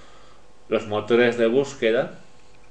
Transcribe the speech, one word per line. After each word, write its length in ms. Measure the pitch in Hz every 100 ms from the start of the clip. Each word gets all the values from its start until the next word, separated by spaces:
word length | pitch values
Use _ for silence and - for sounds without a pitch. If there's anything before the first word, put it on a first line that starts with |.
| - - - - - - -
los 160 | 110 107
motores 500 | 104 104 120 120 117
de 80 | 113
búsqueda, 720 | 127 139 - 113 120 175 - - - - - -